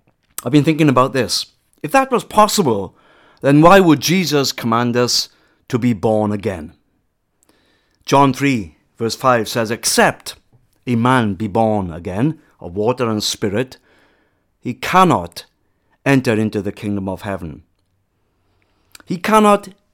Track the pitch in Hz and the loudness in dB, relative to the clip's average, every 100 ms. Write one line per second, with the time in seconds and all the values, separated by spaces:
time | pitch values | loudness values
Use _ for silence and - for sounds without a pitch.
0 | _ _ _ - 120 147 147 156 151 123 | _ _ _ -14 0 2 2 2 2 4
1 | 131 127 101 - - _ _ _ 156 269 | 2 0 -4 -6 -8 _ _ _ -2 0
2 | 262 233 - 214 208 - 143 101 90 _ | 0 -2 -2 2 2 2 0 -2 -6 _
3 | _ _ _ _ 135 147 165 196 175 139 | _ _ _ _ 2 6 8 8 6 4
4 | 110 185 156 147 131 - 120 117 120 120 | 2 -2 0 -2 -2 -4 -2 0 0 0
5 | 120 - - _ _ _ - 120 123 101 | 0 -2 -4 _ _ _ -6 -2 0 0
6 | 113 107 104 104 104 87 76 - _ _ | 0 0 0 -2 -6 -8 -12 -20 _ _
7 | _ _ _ _ _ _ _ _ _ _ | _ _ _ _ _ _ _ _ _ _
8 | - 139 139 127 139 120 82 _ _ - | 0 2 2 2 -2 -2 -6 _ _ -6
9 | 113 - 131 120 104 123 110 113 - - | -6 -2 2 2 0 -4 -4 -4 -2 2
10 | 185 - - - _ _ _ _ - 113 | 2 0 -10 -20 _ _ _ _ -4 0
11 | 123 131 107 90 107 113 110 104 90 80 | 2 2 0 -4 -4 0 0 0 -4 -8
12 | 90 95 151 151 _ - 85 95 110 127 | -8 -4 -4 -4 _ -20 -12 -4 -2 -2
13 | 117 107 - - 107 104 131 - _ _ | -2 -4 -6 -6 -4 -4 -6 -10 _ _
14 | _ _ _ _ _ _ - - - 180 | _ _ _ _ _ _ -12 -10 0 2
15 | 180 110 87 - - _ _ _ _ _ | 4 2 -4 -14 -20 _ _ _ _ _
16 | 139 135 127 110 110 107 98 - 104 101 | 0 0 2 0 -2 -4 -6 -8 -8 -6
17 | 98 92 104 92 85 - _ _ _ _ | -6 -8 -8 -10 -10 -16 _ _ _ _
18 | _ _ _ _ _ _ _ _ _ - | _ _ _ _ _ _ _ _ _ -18
19 | - 180 - 214 208 202 190 - _ | -10 -8 0 2 4 2 -2 -20 _